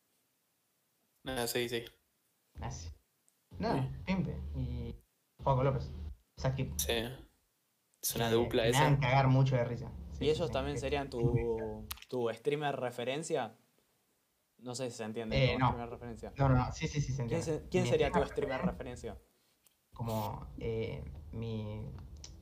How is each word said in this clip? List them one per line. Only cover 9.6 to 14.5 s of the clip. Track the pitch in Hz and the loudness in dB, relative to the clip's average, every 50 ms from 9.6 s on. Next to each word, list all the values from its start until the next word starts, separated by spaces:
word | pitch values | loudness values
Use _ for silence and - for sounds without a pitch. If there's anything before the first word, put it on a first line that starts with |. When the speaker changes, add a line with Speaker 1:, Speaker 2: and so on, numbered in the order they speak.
| 117 | 2
Speaker 2:
risa. | 117 120 110 107 - - - - - | 0 -2 -6 -6 -10 -10 -12 -12 -10
Sí, | - - 135 | -6 0 2
Speaker 3:
¿Y | |
Speaker 2:
sí, | 147 | 2
Speaker 3:
ellos | 156 165 170 | 2 2 0
Speaker 2:
sí. | 147 135 | -2 -2
Speaker 3:
también | 135 135 143 143 | -2 -2 -2 -4
Speaker 2:
Que | 131 | -4
Speaker 3:
serían | 135 135 143 143 139 131 | -2 -2 -2 -2 -2 -4
tu, | 131 120 117 117 120 117 117 117 113 113 113 107 107 107 110 - - - - | -2 2 4 4 4 4 4 2 0 0 -2 -4 -6 -8 -10 -12 -12 -14 -10
tu | - 131 127 117 113 | -4 -2 0 0 0
streamer | 110 - - 147 147 151 147 143 135 | 0 0 0 0 0 2 0 -2 -2
referencia? | 123 123 120 120 123 120 127 131 151 165 - 165 135 117 107 - _ _ _ _ _ _ _ _ _ _ _ _ _ _ _ _ _ _ _ | 0 -2 -4 -4 -2 -2 -2 -2 -2 -2 0 0 0 0 -2 -6 _ _ _ _ _ _ _ _ _ _ _ _ _ _ _ _ _ _ _